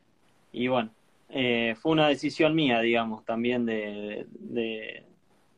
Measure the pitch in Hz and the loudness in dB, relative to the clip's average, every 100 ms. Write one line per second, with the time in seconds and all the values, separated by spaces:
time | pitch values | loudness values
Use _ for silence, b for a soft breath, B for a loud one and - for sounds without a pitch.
0 | _ _ _ _ _ 113 123 127 110 _ | _ _ _ _ _ -4 0 0 -2 _
1 | _ _ - 135 123 117 117 110 160 156 | _ _ -10 -2 0 2 0 -2 0 4
2 | 151 135 147 - 156 160 139 117 117 117 | 4 2 -2 2 2 4 4 4 4 2
3 | 113 110 - 113 120 123 117 110 104 104 | 0 -4 -6 -2 0 0 0 -2 -4 -8
4 | 104 104 - - - 120 113 110 110 - | -8 -8 -12 -14 -8 -4 -4 -6 -10 -14
5 | - _ _ _ _ | -18 _ _ _ _